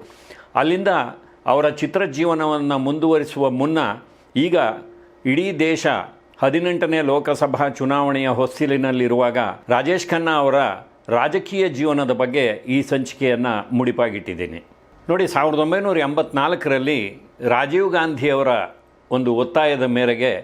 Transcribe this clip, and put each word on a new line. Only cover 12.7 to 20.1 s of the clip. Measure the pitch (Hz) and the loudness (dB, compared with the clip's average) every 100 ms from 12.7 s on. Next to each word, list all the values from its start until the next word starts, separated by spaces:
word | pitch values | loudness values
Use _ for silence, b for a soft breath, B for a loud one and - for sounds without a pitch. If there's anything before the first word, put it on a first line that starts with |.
| 135 | -2
ಸಂಚಿಕೆಯನ್ನ | 135 135 123 - 131 120 123 107 - | 0 -2 -4 -2 0 2 0 -2 -2
ಮುಡಿಪಾಗಿಟ್ಟಿದ್ದೀನಿ. | 123 123 120 117 101 92 85 82 82 - - _ - - | 0 0 0 -2 -2 -8 -6 -6 -8 -18 -20 _ -12 -2
ನೋಡಿ, | 180 180 | 0 2
ಸಾವಿರದ | 139 151 151 | 2 2 2
ಒಂಬೈನೂರ | 156 185 202 165 | 0 0 0 0
ಎಂಬತ್ನಾಲ್ಕರಲ್ಲಿ | 143 151 - 139 151 175 147 135 135 139 101 - - - | 0 -2 -2 0 0 0 0 0 0 -2 -4 -10 -20 -4
ರಾಜೀವ್ | 123 120 139 175 196 | 0 2 2 0 2
ಗಾಂಧಿಯವರ | 170 160 135 143 139 135 117 90 - _ _ - | 0 -2 -2 0 2 2 0 -2 -10 _ _ -4
ಒಂದು | 127 123 117 | -2 0 0
ಒತ್ತಾಯದ | 123 156 151 139 | 2 2 2 2
ಮೇರೆಗೆ | 127 120 120 | 0 2 2